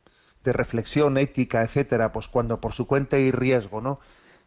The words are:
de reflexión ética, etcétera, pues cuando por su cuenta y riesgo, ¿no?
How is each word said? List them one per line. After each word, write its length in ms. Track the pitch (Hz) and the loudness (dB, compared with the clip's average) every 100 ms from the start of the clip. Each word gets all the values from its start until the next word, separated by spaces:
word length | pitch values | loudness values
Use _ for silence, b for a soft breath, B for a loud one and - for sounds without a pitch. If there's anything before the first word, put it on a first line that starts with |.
| _ b b b | _ b b b
de 80 | 131 | -2
reflexión 640 | 120 120 117 107 147 147 135 | -2 -2 -4 -2 2 2 2
ética, 460 | 139 - 127 113 | 0 0 0 0
etcétera, 500 | 113 139 135 113 113 | 0 0 0 0 0
pues 160 | 113 - | -2 -4
cuando 320 | 123 117 113 | -2 -2 -2
por 140 | 113 | -4
su 120 | - 120 | -6 -2
cuenta 320 | 139 135 139 | 0 2 2
y 120 | 131 | 2
riesgo, 500 | 120 127 127 98 107 | 2 2 0 -2 -6
¿no? 200 | 127 139 b b b b | -6 -8 b b b b